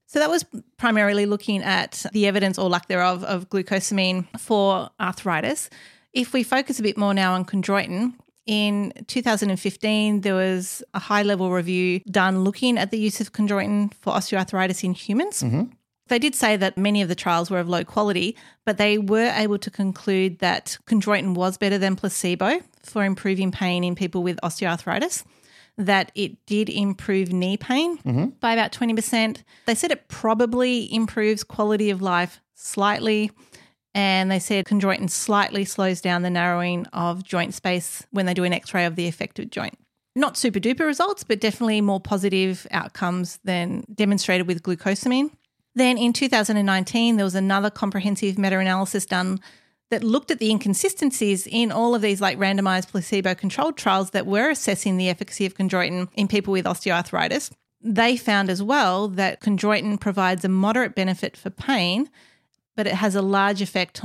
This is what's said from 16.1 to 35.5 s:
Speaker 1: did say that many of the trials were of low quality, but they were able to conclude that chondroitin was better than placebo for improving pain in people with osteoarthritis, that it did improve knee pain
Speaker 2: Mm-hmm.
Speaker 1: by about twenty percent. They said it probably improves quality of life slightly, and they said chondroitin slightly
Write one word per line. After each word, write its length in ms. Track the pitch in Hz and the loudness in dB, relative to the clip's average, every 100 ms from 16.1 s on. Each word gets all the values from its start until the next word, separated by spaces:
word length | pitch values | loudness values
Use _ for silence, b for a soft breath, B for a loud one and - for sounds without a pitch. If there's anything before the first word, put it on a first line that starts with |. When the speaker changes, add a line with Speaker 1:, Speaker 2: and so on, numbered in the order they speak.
| 240 | 0
Speaker 1:
did 160 | 294 - | 0 2
say 200 | 226 214 | 2 2
that 220 | 190 - | 0 0
many 240 | 202 208 | 2 2
of 60 | 180 | 0
the 80 | 175 | -2
trials 340 | 185 170 170 | 0 0 0
were 80 | 180 | -2
of 100 | 170 | 0
low 160 | 175 | -2
quality, 520 | 175 - 208 185 190 - B B | -2 0 0 0 -2 -4 B B
but 140 | - 196 | -4 0
they 200 | 208 208 | 2 2
were 340 | 196 220 233 | 2 2 2
able 240 | - 214 202 | 2 0 -2
to 100 | 202 | -4
conclude 680 | - 190 190 - 190 190 170 | -4 -2 -2 0 2 0 0
that 400 | 180 185 - - - | 0 0 -4 -10 0
chondroitin 480 | 220 208 208 190 | 2 2 2 0
was 240 | 180 185 190 | 0 0 0
better 180 | 202 202 | 0 2
than 180 | 190 190 | 0 0
placebo 640 | 190 - 180 175 208 339 - _ | -2 -2 -2 0 0 0 -4 _
for 200 | - 220 | -8 -2
improving 460 | 196 190 196 190 185 | 0 0 0 0 0
pain 320 | - 185 175 | 0 -2 0
in 140 | 180 175 | 0 -2
people 260 | 180 185 | -2 -2
with 160 | 175 175 | -2 -2
osteoarthritis, 800 | 175 - 180 170 - 165 330 - - b b b b b | -4 -4 -2 -2 -2 -2 -2 -4 -10 b b b b b
that 360 | 190 196 180 | 2 2 0
it 320 | - 196 - - | -4 -6 -6 -4
did 220 | 208 214 | -2 0
improve 640 | - 202 190 - 190 180 | 0 -2 -2 -2 0 0
knee 240 | 180 180 202 | 0 0 -2
pain 420 | - 262 339 330 | -2 0 0 -2
Speaker 2:
Mm-hmm. 280 | - 123 226 - | -2 0 0 -2
Speaker 1:
by 140 | 233 | 0
about 180 | 226 214 | 0 0
twenty 240 | - 233 | -2 -2
percent. 480 | 220 - 233 220 - - b b | -2 0 0 0 -2 -14 b b
They 80 | |
said 160 | 226 339 | 0 0
it 160 | 269 - | -2 -6
probably 880 | - 226 220 240 247 254 247 - | -4 0 2 2 2 0 0 -2
improves 480 | 226 220 - 214 214 | -2 -2 0 0 0
quality 480 | - - 208 208 208 | -4 -2 0 2 0
of 100 | 185 | 0
life 400 | 190 175 175 - _ | 0 0 0 -6 _
slightly, 800 | - - - 202 208 220 214 214 - B B B B _ | -18 -10 -2 0 0 0 0 -2 -6 B B B B _
and 380 | 202 196 190 185 | -2 2 2 2
they 80 | 190 | 0
said 280 | - 202 185 | 0 -2 0
chondroitin 440 | 202 196 - 185 | 2 2 0 -2
slightly 540 | - - 208 196 | -4 0 2 2